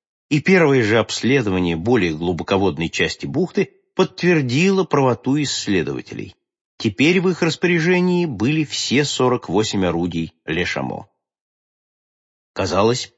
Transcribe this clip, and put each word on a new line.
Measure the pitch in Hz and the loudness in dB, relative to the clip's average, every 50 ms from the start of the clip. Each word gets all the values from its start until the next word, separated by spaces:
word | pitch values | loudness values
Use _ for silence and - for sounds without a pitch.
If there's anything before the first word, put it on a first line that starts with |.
| _ _ _ _ _ - | _ _ _ _ _ -2
И | 143 151 | -2 0
первое | - 180 190 185 165 143 139 131 113 | 2 4 4 6 6 6 4 4 4
же | 104 113 117 | 4 2 2
обследование | 110 - - - - 117 131 139 110 104 92 92 90 87 82 | 2 0 -2 -2 0 2 2 2 2 0 0 0 0 0 0
более | 80 82 113 127 123 90 82 78 | -2 0 2 2 2 2 0 -2
глубоководной | 78 85 87 90 80 87 - 98 95 101 92 76 73 85 80 | -2 -2 -4 -4 -4 -2 -2 0 2 2 0 0 -2 -4 -4
части | - - 87 78 - - - | -2 -2 -4 -4 -4 -6 -8
бухты | 139 - - 185 165 - 208 185 - _ _ _ _ _ | -6 -4 -4 -4 -2 -2 -2 -4 -4 _ _ _ _ _
подтвердило | - 190 185 - - - 175 175 156 139 120 120 143 180 196 190 190 175 | -2 -2 -2 -2 -2 0 2 2 2 0 0 0 2 2 2 2 2 0
правоту | - - 143 135 127 120 - - 127 135 151 | 0 0 2 2 2 0 0 -2 -2 0 0
исследователей. | 147 135 - - - 104 101 90 73 69 67 64 - - - - - - - _ _ _ _ _ _ _ _ | -2 -2 -6 -6 -4 -2 0 0 0 -2 -6 -8 -10 -12 -12 -12 -12 -12 -14 _ _ _ _ _ _ _ _
Теперь | - - 113 104 - 135 165 180 190 | -6 -4 -4 -2 0 2 2 2 2
в | 170 190 | 2 0
их | 170 - | 0 0
распоряжении | 180 165 156 - - 175 175 165 156 175 185 180 180 180 180 175 175 | -2 -4 -2 -2 0 0 0 2 2 2 2 2 2 2 2 0 0
были | 160 120 92 - 131 151 160 151 | -2 -2 -2 -2 0 0 0 -2
все | - - - - - 110 139 147 | -4 -6 -8 -4 -2 0 0 0
сорок | 139 - - 127 127 123 - - - | 0 0 0 0 2 0 0 -4 -2
восемь | 82 101 110 - - 101 92 | -2 -2 0 0 0 0 0
орудий | 87 80 85 87 87 85 85 82 80 _ _ - | 0 0 -2 -2 -4 -4 -4 -6 -6 _ _ -8
Ле | - 78 87 87 | -6 -4 -4 -2
Шамо. | 80 - 73 65 64 50 50 50 _ _ _ _ _ _ _ _ _ _ _ _ _ _ _ _ _ _ _ _ _ _ _ _ _ _ _ _ _ - | -4 -4 -6 -6 -6 -8 -10 -14 _ _ _ _ _ _ _ _ _ _ _ _ _ _ _ _ _ _ _ _ _ _ _ _ _ _ _ _ _ -8
Казалось, | - 98 - 87 95 104 113 120 123 - - _ | -6 -4 -2 0 2 2 2 2 0 -4 -10 _